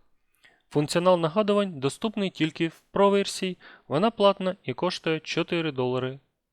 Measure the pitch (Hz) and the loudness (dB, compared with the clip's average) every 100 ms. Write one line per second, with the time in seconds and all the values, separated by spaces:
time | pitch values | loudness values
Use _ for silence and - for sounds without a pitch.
0 | _ _ _ _ - _ _ 147 147 175 | _ _ _ _ -20 _ _ -2 0 2
1 | 180 180 160 190 208 202 196 147 135 - | 4 4 2 0 2 2 0 -2 -4 -2
2 | 220 214 190 - 156 - 165 - _ 196 | -6 -4 -4 -2 -4 -2 -4 -6 _ 2
3 | 202 202 196 - 185 180 - - - 139 | 4 4 0 -4 -8 -8 -16 -20 -4 0
4 | 226 - 202 196 185 180 - 123 180 - | 0 4 2 2 -2 -6 -8 -4 -4 -2
5 | 170 160 - - 170 175 160 131 127 127 | -4 -4 -4 -4 -2 -2 -2 -2 -2 -2
6 | 127 139 _ _ _ | -4 -8 _ _ _